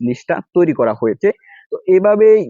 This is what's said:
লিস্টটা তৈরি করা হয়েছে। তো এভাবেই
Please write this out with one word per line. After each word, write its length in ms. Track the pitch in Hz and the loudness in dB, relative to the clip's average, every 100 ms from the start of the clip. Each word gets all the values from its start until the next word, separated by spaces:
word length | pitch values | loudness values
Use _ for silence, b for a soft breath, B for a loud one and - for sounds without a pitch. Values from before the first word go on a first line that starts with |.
লিস্টটা 340 | 120 123 - 170 - | -6 -6 -6 -8 -4
তৈরি 200 | 175 165 | -2 0
করা 200 | 143 117 | 0 -2
হয়েছে। 360 | 110 113 - 196 - B B B | -2 -4 -2 -4 -4 B B B
তো 60 | - - | -8 0
এভাবেই 520 | 185 208 208 220 214 | 0 2 2 4 4